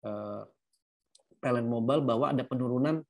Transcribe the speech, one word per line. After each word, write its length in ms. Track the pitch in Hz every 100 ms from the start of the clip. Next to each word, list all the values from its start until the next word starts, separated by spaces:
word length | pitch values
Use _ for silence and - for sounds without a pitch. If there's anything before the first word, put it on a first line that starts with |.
eh, 400 | 110 104 104 104 104 _ _ _ _ _ _ _ _ _
P 60 | 131
L 160 | 120
N 60 | 117
Mobile 320 | 117 113 143
bahwa 320 | 135 113 143
ada 80 | 139
penurunan 560 | - 131 123 123 143 160